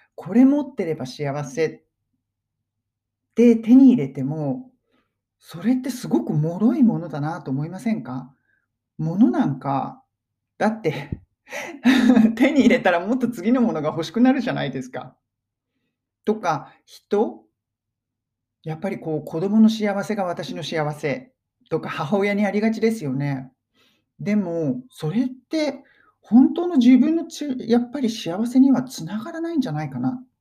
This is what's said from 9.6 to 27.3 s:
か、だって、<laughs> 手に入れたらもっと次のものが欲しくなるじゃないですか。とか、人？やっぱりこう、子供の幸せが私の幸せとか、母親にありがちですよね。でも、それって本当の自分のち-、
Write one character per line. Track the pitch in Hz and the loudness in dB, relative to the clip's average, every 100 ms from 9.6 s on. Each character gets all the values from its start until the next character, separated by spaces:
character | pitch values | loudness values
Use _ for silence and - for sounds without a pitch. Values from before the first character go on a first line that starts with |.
か、 | 143 139 139 - _ _ _ _ _ - | -4 -4 -6 -12 _ _ _ _ _ -4
だ | 208 | -4
っ | 220 | -2
て、 | 160 147 143 - _ _ | -4 -6 -8 -12 _ _
<laughs> | - - - - 240 254 226 240 220 | -18 -14 -14 -2 2 4 4 6 4
手 | - 277 | 4 2
に | 302 | 4
入 | 214 | 4
れ | 170 | 4
た | 185 | 2
ら | 175 190 | 0 0
も | |
っ | 254 | -2
と | 240 | -4
次 | - 190 | -4 0
の | 262 | 2
も | 214 | 2
の | 160 | -2
が | 151 | -4
欲 | 151 | -4
し | 160 | -4
く | 226 | 2
な | 254 | 2
る | 277 | 2
じ | 208 | 0
ゃ | |
な | 143 | -4
い | 143 | -6
で | 135 | -8
す | 127 | -10
か。 | 135 - _ _ _ _ _ _ _ _ _ _ _ | -12 -14 _ _ _ _ _ _ _ _ _ _ _
と | - 220 | 0 2
か、 | 180 151 - _ _ | 2 -2 -4 _ _
人？ | - - 202 165 - _ _ _ _ _ _ _ _ _ _ _ _ | -20 -2 0 0 -2 _ _ _ _ _ _ _ _ _ _ _ _
や | 160 156 | -12 -8
っ | |
ぱ | 196 | -8
り | 190 | -8
こ | 160 156 | -6 -6
う、 | |
子 | 151 160 | -6 -4
供 | 190 220 | 2 6
の | 220 | 6
幸 | 220 208 196 | 4 -2 -4
せ | 196 208 | -4 -4
が | |
私 | 185 170 170 | -4 -6 -8
の | 175 | -10
幸 | 156 165 151 | -8 -4 -4
せ | 151 151 127 - _ _ _ - | -4 -6 -6 -10 _ _ _ -8
と | 160 | -6
か、 | 170 | -6
母 | - 147 202 | -8 -2 0
親 | 202 | 0
に | 202 208 | 0 -2
あ | |
り | 202 | 0
が | 220 | -2
ち | 220 | 0
で | 220 | -2
す | 220 | -2
よ | 147 | -6
ね。 | 131 143 135 139 _ _ _ _ _ _ - | -4 -4 -6 -10 _ _ _ _ _ _ -10
で | 147 | -2
も、 | 208 180 170 151 123 - | -2 -2 -2 -2 -4 -8
そ | - 156 | -10 -4
れ | 202 254 | -2 -2
っ | |
て | - _ 320 302 262 _ _ _ _ | -6 _ -4 -4 -6 _ _ _ _
本 | - 226 311 | 2 6 6
当 | - 349 | 2 -2
の | 320 | 2
自 | 233 254 | 6 6
分 | 302 330 | 6 0
の | |
ち-、 | - | -4